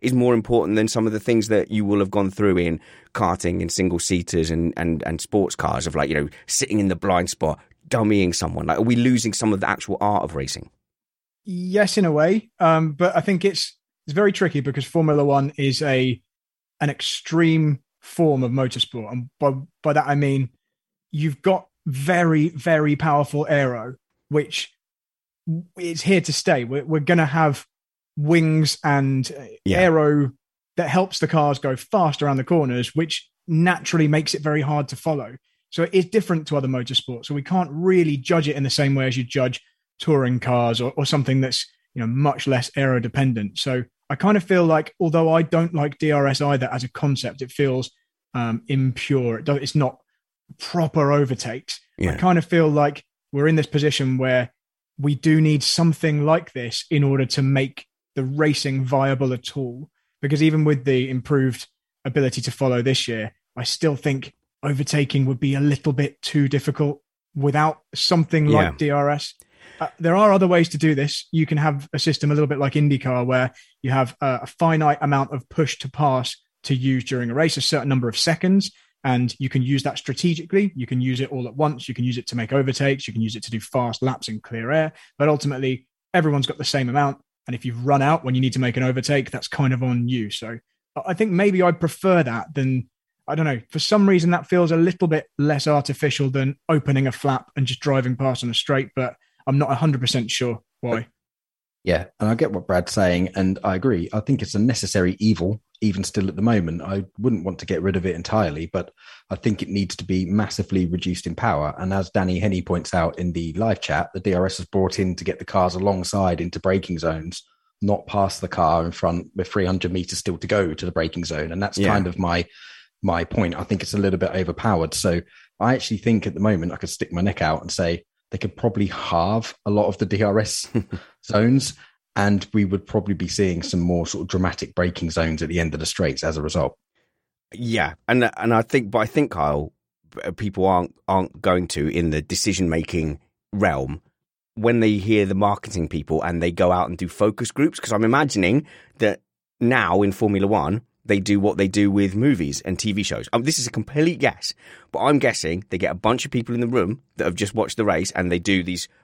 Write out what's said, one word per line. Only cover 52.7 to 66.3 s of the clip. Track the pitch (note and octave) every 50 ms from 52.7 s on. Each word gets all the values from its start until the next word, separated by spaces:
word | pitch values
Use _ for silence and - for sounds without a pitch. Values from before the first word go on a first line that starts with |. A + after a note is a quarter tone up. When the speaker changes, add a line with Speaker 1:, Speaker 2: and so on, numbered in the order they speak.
| D3 D3 C#3+ D3 D3 - - _ _ _ _ _
Speaker 2:
we're | - C#3 C#3+
in | D#3+ D#3+
this | D#3 C#3+
position | - - D3+ C#3+ D3+ C#3 - C#3 C3 C3 B2+
where | C3 C3 B2+ B2+ B2 A#2+ _ _ _ _ _ _ _ _ _ -
we | C#3 D3 D3
do | B2+ - D#3 D#3 D#3+
need | D#3 D#3 D3+ D3 -
something | - - - E3 E3+ D#3 - - D#3+ D3+ D3 D3
like | D3+ D#3+ F3 E3 - -
this | C3+ A#2+ A#2 - - - -
in | E3 D3 C#3+
order | C#3 C#3 C3+ C3
to | B2 - - C3+
make | C3+ C#3 C3+ C3+ C3 - - - _ _ _ _ _ _
the | C#3 C3+
racing | C3 C#3 D3 D#3 D3+ D3 - - C#3+ C3+ C3+ C3
viable | B2 C#3+ C3+ C3+ C#3 C3+ B2+ C#3 B2+ B2+
at | A#2+ - - -
all. | C#3+ C3+ B2 A#2+ B2+ D3+ - _ _ _ _ _ _
Because | - C#3+ D3+ C#3+ D#3
even | D#3+ D#3 D#3 D3+
with | D3+ D3+ C#3 B2+
the | C#3 C3 B2+ B2+ C3+
improved | C3 B2+ B2 - D3 C#3 C3 C3 A#2+ - - - _ _ _ _ _ _ -
ability | C3+ B2 D3+ C#3 B2+ - - A#2+
to | -
follow | - - C#3 C3 B2 A#2+
this | A#2+ C3+ C3 - -
year, | - A#2 A2 G#2+ A2 - _ _ _ _
I | - B2
still | - - - - D#3+ C#3+
think | B2+ - D3+ C3+ C3+ B2 - - _ _ _ _ _ -
overtaking | C#3+ C#3+ C3 D3 - - D3+ C#3+ C3+ - C#3 C3+
would | C3 C3+ B2
be | - C#3 C3+
a | C#3
little | C#3+ D3 C#3+ C3+ - D#3 C#3
bit | B2 C#3+ C#3+ - _ -
too | -